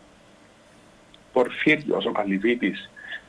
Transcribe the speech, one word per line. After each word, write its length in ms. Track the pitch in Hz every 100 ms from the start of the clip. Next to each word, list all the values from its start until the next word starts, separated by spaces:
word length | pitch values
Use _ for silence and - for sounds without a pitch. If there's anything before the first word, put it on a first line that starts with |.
| - - - - - - - - - - - - -
Πορφύριος 720 | 127 120 - 156 151 147 98 110
ο 60 |
Καλυβίτης 800 | - 98 98 113 120 113 - - - - -